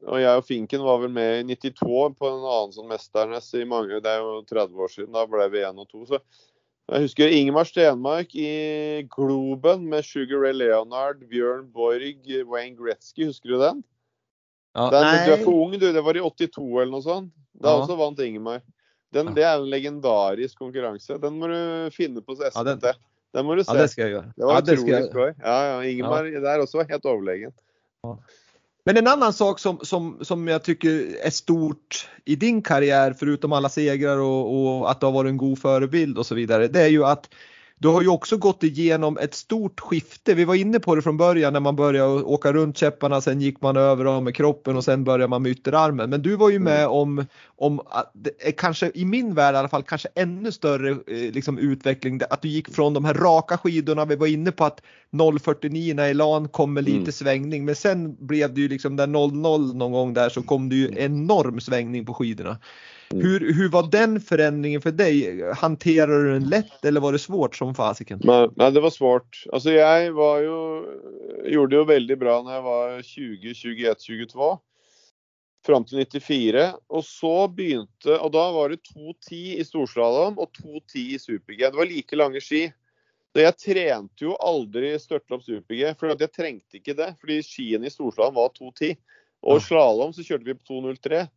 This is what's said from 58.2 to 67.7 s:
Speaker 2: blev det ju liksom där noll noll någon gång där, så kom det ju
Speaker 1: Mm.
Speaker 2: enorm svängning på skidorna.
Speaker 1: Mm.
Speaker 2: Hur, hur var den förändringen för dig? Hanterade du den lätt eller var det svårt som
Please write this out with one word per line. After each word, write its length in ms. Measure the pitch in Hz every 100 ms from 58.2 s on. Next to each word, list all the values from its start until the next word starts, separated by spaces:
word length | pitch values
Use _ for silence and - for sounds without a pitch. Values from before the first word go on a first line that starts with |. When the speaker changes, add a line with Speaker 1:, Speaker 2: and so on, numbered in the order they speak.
| 135
Speaker 2:
blev 280 | 151 143
det 80 | 127
ju 60 | 143
liksom 280 | 135 143 139
där 120 | 143
noll 260 | 147 143
noll 420 | 143 160 156 139 127
någon 160 | 123
gång 220 | 123 127
där, 160 | 120 120
så 140 | 120
kom 260 | 123 139 131
det 60 | 131
ju 120 | 131
Speaker 1:
Mm. 100 | 101
Speaker 2:
enorm 640 | 139 147 156 202 160 117
svängning 460 | 120 127 117 123 113
på 80 |
skidorna. 440 | 113 120 107 87 113 - - - - -
Speaker 1:
Mm. 120 | 190 180
Speaker 2:
Hur, 280 | 190 110
hur 160 | 160 190
var 140 | 170 165
den 300 | 208 220 220
förändringen 600 | 214 165 151 147 147 147
för 100 | 160
dig? 520 | 160 196 143 113 90 87
Hanterade 680 | 135 165 156 170 160 151 147
du 100 | 143
den 160 | 135 135
lätt 360 | 196 214 - 147
eller 160 | 147
var 100 | 143
det 80 | 143
svårt 360 | - 190 135 -
som 200 | 131